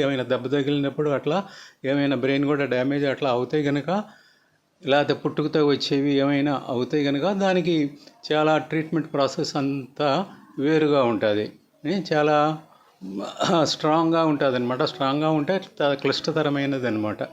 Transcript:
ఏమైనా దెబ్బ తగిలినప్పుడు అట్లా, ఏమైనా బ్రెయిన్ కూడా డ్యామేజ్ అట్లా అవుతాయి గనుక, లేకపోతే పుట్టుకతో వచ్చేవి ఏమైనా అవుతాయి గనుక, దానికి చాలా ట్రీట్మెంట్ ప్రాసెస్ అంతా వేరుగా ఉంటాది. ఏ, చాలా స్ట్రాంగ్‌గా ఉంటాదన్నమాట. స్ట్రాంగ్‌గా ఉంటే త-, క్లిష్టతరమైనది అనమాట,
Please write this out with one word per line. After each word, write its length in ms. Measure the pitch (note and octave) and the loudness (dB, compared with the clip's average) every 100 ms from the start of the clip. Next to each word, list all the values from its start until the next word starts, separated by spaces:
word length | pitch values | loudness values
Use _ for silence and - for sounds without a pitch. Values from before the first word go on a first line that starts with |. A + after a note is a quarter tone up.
ఏమైనా 220 | C#3 C3 | 0 0
దెబ్బ 220 | A#2+ B2 B2 | 0 -2 0
తగిలినప్పుడు 600 | C#3+ C#3 C#3+ C#3 C3 D3+ | 0 0 0 -2 -2 -2
అట్లా, 280 | C3 D3 F3+ G3 - - _ C3 | 0 0 -2 -4 -14 -20 _ -2
ఏమైనా 300 | C#3+ C#3+ B2+ | 0 0 0
బ్రెయిన్ 300 | C3 C#3 C#3+ | 0 0 0
కూడా 200 | C#3+ C3+ | 0 0
డ్యామేజ్ 400 | B2 C3 C#3 C#3+ | 0 0 0 0
అట్లా 240 | B2 C#3 | 0 0
అవుతాయి 340 | B2 B2 D3+ | 0 0 0
గనుక, 260 | C#3+ C#3+ D3 G3+ G#3+ - _ _ _ _ _ _ | 0 -2 -2 -4 -6 -14 _ _ _ _ _ _
లేకపోతే 300 | C3 C#3+ C#3+ | 0 2 2
పుట్టుకతో 460 | C3+ D3+ C3+ D3 D#3 D3 | -2 -4 -2 -2 2 2
వచ్చేవి 440 | C3+ - C#3+ C#3+ C#3 | 2 0 0 2 2
ఏమైనా 380 | C#3 C#3+ C#3+ B2+ - | 2 2 0 -2 -4
అవుతాయి 360 | B2 B2+ D3+ | -4 -2 0
గనుక, 220 | C#3+ C#3 F3 | 0 0 -2
దానికి 420 | G3 G3 F3+ E3+ D#3+ C#3+ - - _ | 0 0 2 2 0 -2 -6 -20 _
చాలా 300 | - D3+ D#3 D#3 | -2 2 4 2
ట్రీట్మెంట్ 520 | D3+ D#3+ D#3 D#3+ D#3 | 0 -4 -2 -4 -2
ప్రాసెస్ 400 | C#3+ C3+ - - D3+ | 0 -2 -2 -4 -2
అంతా 520 | C#3 C#3 B2 - D3 D3+ G3 - - - | -2 -4 -8 -4 0 0 -2 -10 -14 -2
వేరుగా 440 | C#3+ D#3 D3+ C#3+ | 2 2 4 4
ఉంటాది. 420 | B2 G#2+ G#2+ G#2 G#2+ - _ _ D3 | 4 2 2 0 -2 -10 _ _ -4
ఏ, 80 | G3 | -4
చాలా 360 | D#3 D3+ D3+ D3+ D3+ D#3 - - _ - - G2+ - - - E3+ | 0 2 4 4 2 -2 -10 -20 _ -18 -12 -10 -8 -4 0 2
స్ట్రాంగ్‌గా 600 | C#3 - D#3 D#3+ E3 E3 D#3+ | 2 0 0 2 2 2 2
ఉంటాదన్నమాట. 560 | C#3+ C#3+ B2+ B2 B2+ | 2 0 0 -2 0
స్ట్రాంగ్‌గా 460 | D3+ - C3+ D3 D#3 | -2 0 -2 0 0
ఉంటే 240 | D#3 D3 F#3+ - - | 0 0 -2 -4 -2
త-, 180 | C#3+ | 0
క్లిష్టతరమైనది 920 | C#3 C#3 C3 - D3+ D3 C#3+ C#3 C3+ B2 | 0 0 -2 -2 -2 0 0 -2 -2 -2
అనమాట, 340 | G#2+ G#2+ - C3 | -2 -2 -4 -8